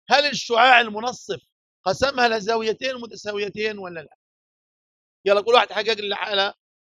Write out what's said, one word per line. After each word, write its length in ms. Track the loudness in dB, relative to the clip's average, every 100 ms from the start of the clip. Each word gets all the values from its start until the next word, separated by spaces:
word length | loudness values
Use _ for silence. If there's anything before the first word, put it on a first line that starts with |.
| 0
هل 160 | 2 2
الشعاع 560 | -4 0 4 6 6
المنصف 600 | 4 -4 -8 -8 -10 -12 _ _ _ _
قسمها 440 | -6 -2 -2 2 0
لزاويتين 680 | 0 -2 -2 -2 -4 -6 -6
متساويتين 840 | -12 -12 -8 -6 -6 -4 -6 -6
ولا 220 | -12 -14
لا؟ 180 | -16 _ _ _ _ _ _ _ _ _ _ _ 0
يلا 160 | 2
كل 120 | 4
واحد 180 | 4 4
حقق 220 | -2 -2
لي 140 | -2 -4
الحالة 460 | -6 -2 -2 -2 -4 _ _